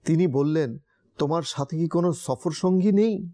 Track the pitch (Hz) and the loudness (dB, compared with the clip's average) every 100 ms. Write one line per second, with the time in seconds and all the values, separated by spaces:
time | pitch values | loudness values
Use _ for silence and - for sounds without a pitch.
0 | - 160 180 135 143 156 139 120 _ _ | 2 2 2 2 0 0 -2 -6 _ _
1 | _ - 147 165 147 - 139 160 165 175 | _ -4 -2 -2 -4 -6 -6 -2 0 0
2 | 175 156 - 127 175 151 185 185 196 202 | 0 -2 -4 -4 -4 -2 2 4 4 4
3 | 226 208 175 | 2 0 -8